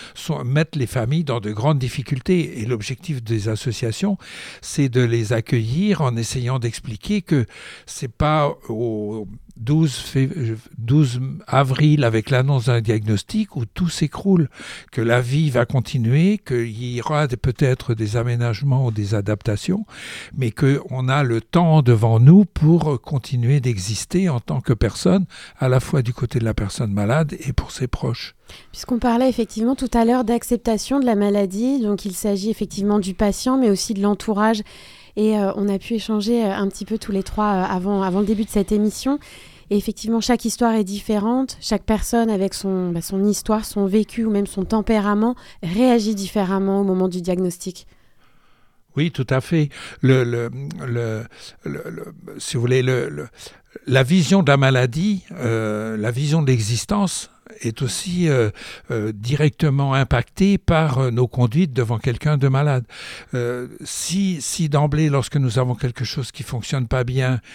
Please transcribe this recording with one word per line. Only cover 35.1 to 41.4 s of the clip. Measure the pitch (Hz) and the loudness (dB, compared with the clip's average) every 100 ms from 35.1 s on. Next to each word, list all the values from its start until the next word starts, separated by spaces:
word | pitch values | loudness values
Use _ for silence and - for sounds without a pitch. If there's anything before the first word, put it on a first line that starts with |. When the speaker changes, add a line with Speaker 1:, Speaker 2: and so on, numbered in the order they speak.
| - | -2
Speaker 2:
Et, | 214 214 | 0 2
euh, | 190 - | 0 0
on | 202 | -2
a | 196 | -2
pu | - 226 | -2 -4
échanger, | - 214 202 240 214 | -2 -2 0 0 0
euh, | 202 | -2
un | 196 | -4
petit | - 202 | -6 -8
peu | 220 | -8
tous | - | -4
les | 190 | -4
trois, | 196 - 208 | -4 -2 0
euh, | 190 185 | 0 0
avant, | 185 190 196 | -2 -2 0
avant | 190 185 | 0 0
le | 202 | 0
début | 214 220 | -2 -2
de | |
cette | 208 190 | -2 0
émission. | 208 208 - 262 285 - - - - - | 0 0 -2 -2 -4 -6 -20 -20 -16 -4
Et | 202 | -2
effectivement, | 226 214 220 226 | -2 -6 -2 0
chaque | 214 233 226 | 0 0 -2
histoire | - 233 | 0 0
est | 220 190 | 2 -2
différente. | 202 - 214 214 254 | -4 -2 -2 0 0